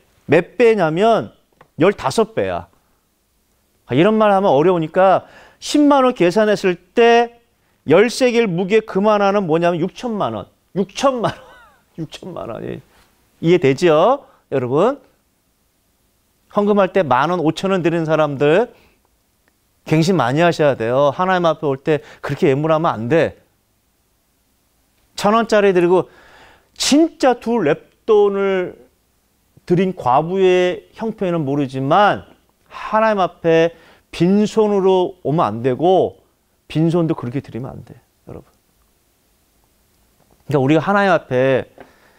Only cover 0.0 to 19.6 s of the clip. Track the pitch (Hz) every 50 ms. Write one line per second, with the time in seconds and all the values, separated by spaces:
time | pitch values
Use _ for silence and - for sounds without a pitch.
0 | _ _ _ _ _ - 135 170 175 - - - 247 226 226 208 175 156 156 170
1 | 202 226 226 185 123 101 _ _ _ _ _ _ - _ _ - 147 190 208 -
2 | - 131 - - 220 214 - - 101 95 90 85 - - _ _ _ _ _ _
3 | _ _ _ _ _ _ _ _ _ _ _ _ _ _ _ _ _ - 123 131
4 | 175 208 220 214 220 208 202 190 196 196 143 135 156 185 185 170 160 151 - 185
5 | 185 190 180 131 - - - - - - _ _ - - - 294 294 285 285 277
6 | 254 254 247 - 175 175 170 214 214 214 208 - - 190 180 170 _ _ - -
7 | 233 233 233 233 240 233 233 _ _ _ _ _ _ _ _ _ - 127 143 180
8 | 220 247 - - 262 247 220 233 233 214 165 170 202 175 214 220 214 - - 190
9 | 196 214 214 208 202 196 196 208 202 160 151 170 170 170 180 165 156 190 - -
10 | - 247 220 202 165 120 113 104 - - _ _ _ _ - 170 202 - - -
11 | - 277 262 240 202 147 - - - - - - - - _ _ _ _ _ -
12 | 165 - - - - 185 170 - - - 113 - - - - - - _ _ _
13 | _ _ _ _ _ _ _ - - 165 180 175 - 131 139 131 180 170 151 151
14 | 175 220 269 - - _ _ _ _ - 139 135 123 120 127 147 185 240 285 -
15 | _ _ _ _ _ _ _ _ _ _ _ _ _ _ _ _ _ _ _ _
16 | _ _ _ _ _ _ _ _ _ _ - 214 208 202 214 202 190 180 - 196
17 | 180 139 123 123 139 160 180 180 151 156 160 - - 190 196 190 151 170 160 170
18 | 160 151 160 151 156 147 143 135 147 147 156 190 240 240 - _ _ _ _ _
19 | _ _ _ _ _ _ _ _ _ _ _ _